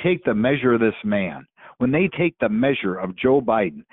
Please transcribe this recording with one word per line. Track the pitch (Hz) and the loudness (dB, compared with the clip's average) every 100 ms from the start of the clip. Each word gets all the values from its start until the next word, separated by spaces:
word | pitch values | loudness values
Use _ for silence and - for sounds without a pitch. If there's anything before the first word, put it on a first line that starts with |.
take | 175 175 | 0 0
the | - | 0
measure | 107 120 143 123 | 0 0 2 2
of | 117 | 4
this | 113 - | 2 0
man, | 104 104 92 71 - _ - - | -2 -2 -2 -8 -16 _ -20 -4
when | 127 | 0
they | 147 190 - | 0 0 0
take | 170 - | -2 0
the | 113 | -2
measure | 107 135 131 98 92 | 2 0 0 -2 -4
of | 95 90 | -6 -2
Joe | 127 139 | 2 2
Biden | 120 110 95 73 - | 2 0 0 -6 -18